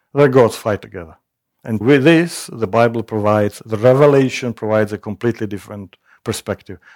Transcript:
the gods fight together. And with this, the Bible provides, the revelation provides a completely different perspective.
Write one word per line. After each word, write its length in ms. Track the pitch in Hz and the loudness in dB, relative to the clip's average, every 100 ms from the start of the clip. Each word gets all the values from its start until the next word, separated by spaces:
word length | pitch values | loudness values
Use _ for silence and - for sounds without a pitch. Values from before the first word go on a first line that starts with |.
| _ | _
the 160 | 139 143 | 0 2
gods 280 | 131 113 - | 4 2 0
fight 260 | 113 98 | -6 -6
together. 340 | - 95 80 - _ _ _ _ | -8 -18 -18 -20 _ _ _ _
And 180 | 127 107 | -8 -4
with 240 | 110 143 | 2 4
this, 440 | 139 165 170 - - | 6 4 2 -8 -14
the 160 | 117 104 | -8 -4
Bible 340 | 113 117 113 | 0 0 0
provides, 580 | 110 110 104 107 104 - 110 | -6 -4 0 0 0 -6 -10
the 100 | 107 | 0
revelation 760 | 123 131 147 139 131 - 123 | 2 4 4 4 0 -4 -8
provides 400 | 107 110 107 104 | -8 -2 0 -2
a 60 | 104 | -4
completely 500 | 107 98 120 110 107 | -12 -6 -4 -4 -8
different 480 | 98 101 104 95 _ _ _ | -10 -14 -16 -18 _ _ _
perspective. 560 | - 107 - 98 - 92 _ | -10 -10 -8 -10 -10 -20 _